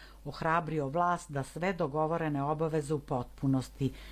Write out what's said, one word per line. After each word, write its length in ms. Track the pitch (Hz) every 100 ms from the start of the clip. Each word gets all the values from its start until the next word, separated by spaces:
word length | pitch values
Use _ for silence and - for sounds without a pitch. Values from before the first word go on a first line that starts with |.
| - -
ohrabrio 640 | 147 - 160 165 156 156 135
vlast 420 | 170 175 170 -
da 120 | 139
sve 300 | 131 156 180
dogovorene 720 | 180 151 151 156 170 160 143
obaveze 520 | 143 156 160 156 139
u 40 | 151
potpunosti 920 | - 131 123 - 135 131 123 - 131 - -